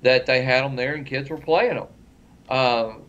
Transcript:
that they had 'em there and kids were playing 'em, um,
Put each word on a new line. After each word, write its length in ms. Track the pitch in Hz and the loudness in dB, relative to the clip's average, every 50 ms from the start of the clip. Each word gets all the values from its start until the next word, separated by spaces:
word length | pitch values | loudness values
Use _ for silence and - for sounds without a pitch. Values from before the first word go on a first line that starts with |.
| - | 2
that 220 | 127 131 127 - | 4 4 4 2
they 160 | - 131 127 | 2 0 0
had 240 | 127 131 127 131 135 | 2 2 2 2 0
'em 100 | 139 135 | -2 -4
there 180 | 123 127 139 151 | -4 -4 -4 -4
and 120 | 151 135 | -8 -8
kids 240 | 135 139 135 139 139 | -6 -6 -6 -6 -6
were 80 | 160 147 | -10 -10
playing 400 | - 160 160 185 240 240 165 110 | -2 0 2 2 2 0 -2 -4
'em, 800 | - - - - - - _ _ - - - - - - 131 131 | -8 -10 -16 -20 -20 -20 _ _ -20 -20 -20 -20 -10 -4 -2 0
um, 440 | 131 123 120 117 113 110 110 110 - | 2 2 2 2 0 -2 -6 -14 -20